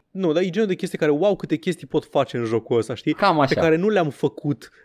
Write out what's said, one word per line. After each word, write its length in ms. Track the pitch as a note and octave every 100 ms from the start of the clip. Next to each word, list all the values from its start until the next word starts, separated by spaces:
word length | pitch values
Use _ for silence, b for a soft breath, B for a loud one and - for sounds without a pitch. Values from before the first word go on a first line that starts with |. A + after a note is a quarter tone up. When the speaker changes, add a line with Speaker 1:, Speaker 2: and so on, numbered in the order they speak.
| _
Speaker 1:
nu, 220 | F#3+ F3+
dar 100 | D3+
e 60 | F#3+
genul 180 | F3 G#3+
de 60 |
chestii 240 | F#3 F3 -
care, 120 | D#3
wow, 260 | D3 G3+ F#3+
câte 200 | - D#3
chestii 300 | F#3 E3 C3
pot 180 | D#3
face 320 | - D3 C3+ B2+
în 80 |
jocul 340 | A#2 A2+ - A#2+
ăsta, 160 | G#2+
știi? 180 | A#2+ -
Speaker 2:
Cam 280 | D3+ G3+ D#3+
așa. 140 | C3+
Speaker 1:
Pe 60 | D3
care 160 | D#3+ D#3+
nu 120 | G3+
le-am 200 | G3+ D#3
făcut 600 | - C#3+ - D3 C#3 - b